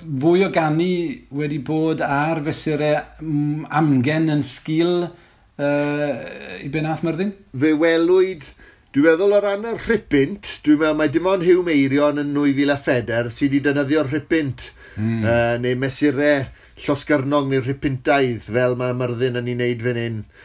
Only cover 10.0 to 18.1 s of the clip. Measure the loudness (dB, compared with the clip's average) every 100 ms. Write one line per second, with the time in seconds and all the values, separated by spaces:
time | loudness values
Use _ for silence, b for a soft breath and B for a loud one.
10 | 2 0 0 -2 -12 -4 2 4 4 2
11 | 0 0 0 2 4 4 4 2 2 2
12 | 2 0 -2 0 0 2 0 0 0 0
13 | 0 -2 -2 -2 0 0 0 0 0 0
14 | 0 -4 0 0 0 -6 -12 -18 B -6
15 | -2 0 2 2 2 0 -2 -2 -2 0
16 | 0 2 2 2 -2 b b b -4 -2
17 | 0 0 2 0 0 -2 -2 -4 -4 -4
18 | 0